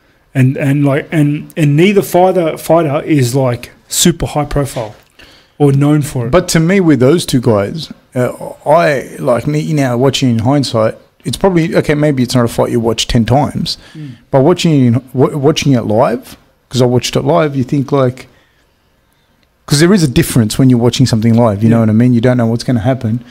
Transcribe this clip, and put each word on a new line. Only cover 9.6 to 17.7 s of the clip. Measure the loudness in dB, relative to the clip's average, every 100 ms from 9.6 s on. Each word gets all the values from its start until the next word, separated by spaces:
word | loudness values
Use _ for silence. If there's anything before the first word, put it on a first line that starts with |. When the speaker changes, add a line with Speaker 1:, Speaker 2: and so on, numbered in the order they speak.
Speaker 2:
you | -2
know, | -2 0 0
watching | 0 0 0
in | 0
hindsight, | 0 0 0 0 -2 -4 _ _
it's | -10 -2
probably, | 0 0 0 0
okay, | 0
maybe | 0 0 0
it's | 0 0
not |
a | 0
fight | -2 -2
you | -2
watch | -2 -2 -2
ten | 0 2
times, | 0 0 -6 -8 -10 -16
Speaker 1:
Mm. | -18 -18 -18 _
Speaker 2:
but | 2
watching | 2 2 2
it | 2 2
in, | 0 -2
w-, | 0 0 2
watching | 0 0 0
it | 0
live, | 0 0 0 -2 -10 -20 _ _ _
'cause | 0
I | 2
watched | 0 -2 -4
it |
live, | 0 0 0 -4
you |
think, | -4